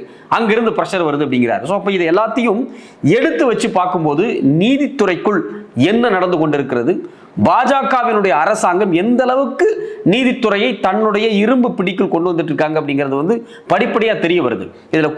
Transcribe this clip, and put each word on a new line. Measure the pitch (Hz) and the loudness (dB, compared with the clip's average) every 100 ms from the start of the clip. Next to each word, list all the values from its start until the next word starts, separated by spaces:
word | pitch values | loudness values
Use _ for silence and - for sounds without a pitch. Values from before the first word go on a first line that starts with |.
| - - - | -8 -12 -2
அங்கிருந்து | 190 226 220 226 | 0 2 2 0
பிரஷர் | 226 220 190 160 | 0 -2 -2 0
வருது | 143 143 | 0 0
அப்படிங்கிறாரு. | 127 117 101 | 0 0 0
So, | 127 196 | -2 -4
அப்ப | 190 | -2
இது | 190 165 | 0 2
எல்லாத்தையும் | 180 220 254 233 208 269 - - - | 0 0 0 0 -2 -4 -10 -20 -4
எடுத்து | - 233 311 - 269 | 0 2 2 0 0
வச்சு | 214 226 | 0 0
பார்க்கும்போது | 185 180 180 151 147 226 - 135 156 | 0 0 0 -2 0 -2 0 0 2
நீதித்துறைக்குள் | 214 277 277 277 196 175 214 196 - - - | 2 0 0 0 0 0 0 -2 -4 -10 -8
என்ன | 117 151 233 240 | 0 2 2 2
நடந்து | 185 180 175 | 2 0 0
கொண்டிருக்கிறது, | 156 147 135 120 120 196 - - - - | 0 0 -2 -2 -2 -2 -6 -16 -12 -2
பாஜகவினுடைய | 208 240 247 277 262 254 233 214 190 151 | 2 2 2 0 0 0 0 0 2 2
அரசாங்கம் | 170 214 196 175 202 | 2 2 0 2 0
எந்த | 170 214 240 | 0 2 2
அளவுக்கு | 247 262 269 - 415 427 - - | 2 0 0 0 0 0 -6 -4
நீதித்துறையை | - 226 254 247 214 202 247 208 | 0 2 2 0 0 0 0 0
தன்னுடைய | 196 202 214 208 226 | 0 0 0 0 0
இரும்பு | 202 214 262 233 | 2 2 2 2
பிடிக்குள் | 175 185 185 185 | 0 -2 -2 0
கொண்டு | 165 175 | 0 0
வந்துட்டு | 165 165 | -2 -2
இருக்காங்க | 143 151 156 | -2 -2 -2
அப்படிங்கிறது | 143 139 143 135 | -2 -2 -2 -2
வந்து | 165 233 - - - | 0 -2 -4 -10 -2
படிப்படியா | 180 233 226 220 202 | 0 0 0 0 0
தெரிய | 170 175 | 0 0
வருது. | 123 104 92 - - | 0 -2 -8 -16 -4
இதுல | 160 151 | -2 0